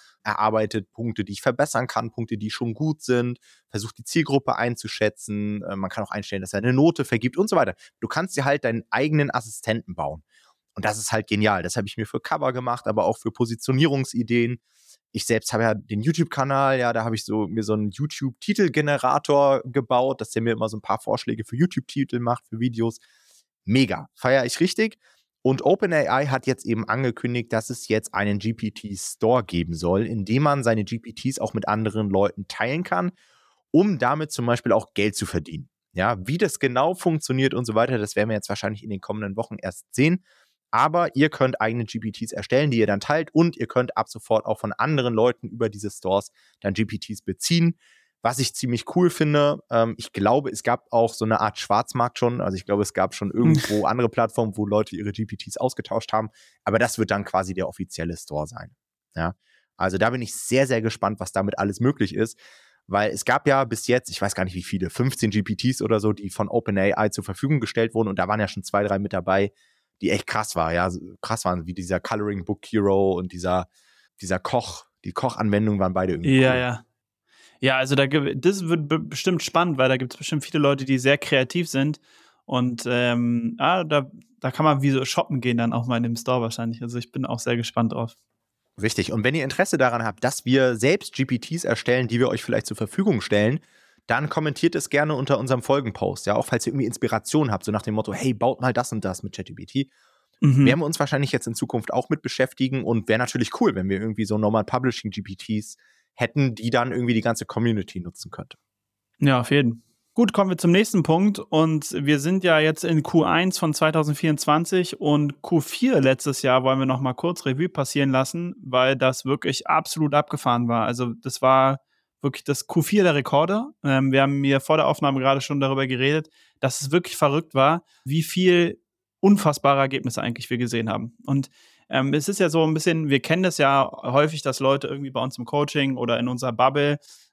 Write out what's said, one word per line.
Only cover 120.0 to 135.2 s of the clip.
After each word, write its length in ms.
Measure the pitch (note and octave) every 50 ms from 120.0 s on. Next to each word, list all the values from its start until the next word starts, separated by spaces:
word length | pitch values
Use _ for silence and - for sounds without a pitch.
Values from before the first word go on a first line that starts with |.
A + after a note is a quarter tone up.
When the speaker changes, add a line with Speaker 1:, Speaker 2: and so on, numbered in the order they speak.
| D#3 C#3+ C#3+
Speaker 2:
abgefahren 540 | D3 - - - C#3+ - B2+ A#2+ A#2+ A#2+ A#2
war. 180 | A#2 A#2 A2
Also 280 | A2+ A#2+ B2 B2 A#2+ A#2
das 280 | - - C3 - -
war 380 | C3+ C3 C3 C3+ C3 C3+ C3+ C3+ _ _ _ _ _ _ _ -
wirklich 220 | - C#3 - - -
das 240 | - C#3+ - - -
Q 140 | - E3+
vier 200 | D3+ - G#3 G#3
der 140 | F#3 F3 D3
Rekorde. 540 | C#3+ B2 - - C#3+ D#3+ F3 G3+ A3 B3+ D4 - _
Ähm, 300 | - C#3 C3+ C3 C3+ C3+
wir 100 | C3 C3+
haben 220 | C#3 C#3 C#3 C#3 C#3
hier 160 | C#3 C#3 C3+
vor 160 | - - D#3
der 100 | D#3 C#3+
Aufnahme 320 | C3+ C#3+ - D3+ C#3 C3+ C3+
gerade 220 | B2+ C3+ C3+ C#3
schon 180 | - - C#3+ C#3
darüber 300 | C#3 C3 C3+ C3+ C3+ B2+
geredet, 400 | C3 B2 C3 C#3 D3+ D#3 D3+ _ _ _ _ _ _ -
dass 200 | - C3 - -
es 120 | C#3+ C3+
wirklich 240 | D3+ F3 - - -
verrückt 380 | - D#3+ D#3+ D3+ D#3+ E3 _ -
war, 280 | C3+ C3+ D3 E3 E3+ _ _ _ _ -
wie 180 | C3 D3 E3
viel 580 | D#3+ - - F3+ F#3 F3+ F3 F3 E3+ - - _ _ _ _ _ _ _ _ -
unfassbare 600 | - G3+ G3+ G3+ - D#3 C#3+ - - C#3 C#3 C#3
Ergebnisse 420 | C#3 C3+ C#3 C3+ - A#2+ - -
eigentlich 260 | - A#2+ A#2 B2 - -
wir 100 | B2+ A#2+
gesehen 300 | B2 A2+ A#2 A2+ A2 A2
haben. 280 | G2+ G#2 G#2+ A#2 _ _ -
Und, 240 | - C3+ C#3 C3+ - _ _ _ _ _ _ _ -
ähm, 240 | - C3 C3 C#3 C#3+
es 160 | D3+ C#3+ G3+
ist 100 | G3+ -
ja 80 | F#3 D#3+
so 180 | D#3 E3 D#3+
ein 60 | D#3
bisschen, 380 | D#3 D#3 - F3+ E3 D#3+ D#3 C#3+
wir 100 | C#3 B2
kennen 220 | - - D#3+ F#3
das 160 | F#3+ F3+ - -
ja 320 | C#3+ C3+ C#3 C3+ C3+ - - -
häufig, 380 | - B2+ B2 C#3+ D3+ D3+ D#3+ C#3+
dass 180 | - C#3 B2 -
Leute 280 | C3+ C3+ C#3 C#3 -
irgendwie 240 | D3+ C#3 C#3 C#3+ C3+
bei 120 | C3 A#2+